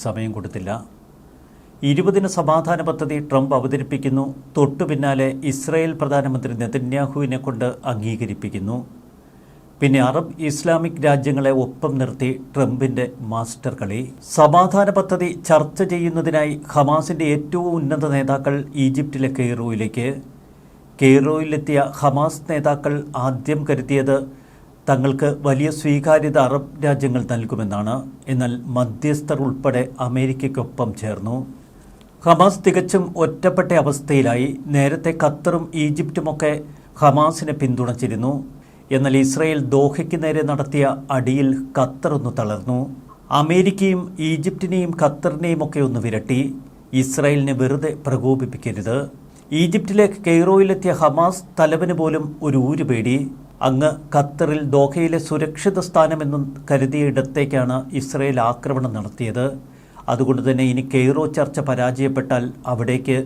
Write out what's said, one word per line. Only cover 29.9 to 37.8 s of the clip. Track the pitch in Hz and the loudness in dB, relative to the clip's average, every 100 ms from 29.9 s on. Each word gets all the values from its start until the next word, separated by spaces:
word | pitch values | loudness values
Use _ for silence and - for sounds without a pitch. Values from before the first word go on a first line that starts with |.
| - | -4
അമേരിക്കയ്ക്കൊപ്പം | 123 127 131 131 135 135 117 - 113 95 | -4 0 0 -2 -4 -4 -6 -4 -4 -4
ചേർന്നു. | 110 98 104 127 131 - - - - - - - 170 | -6 -6 -6 -6 -8 -14 -20 -20 -20 -20 -20 -2 4
ഹമാസ് | 160 190 190 196 | 6 6 4 2
തികച്ചും | 180 - 190 180 175 | 2 2 0 0 0
ഒറ്റപ്പെട്ട | 156 - 185 180 170 | 0 2 0 2 2
അവസ്ഥയിലായി. | 165 143 139 - 139 123 120 139 135 151 | 4 2 0 2 2 4 2 0 -4 -2
നേരത്തെ | 143 139 - 165 160 | 2 2 0 -2 0
ഖത്തറും | 151 147 175 175 165 160 | 0 0 -2 -2 -2 -2
ഈജിപ്തുമൊക്കെ | 151 151 147 185 156 151 151 151 - - - - | -2 -2 -2 -4 -4 -2 -2 -2 -8 -18 -14 2
ഹമാസിനെ | 143 143 156 165 156 | 4 6 4 0 -4
പിന്തുണച്ചിരുന്നു. | 147 135 123 | -2 -2 0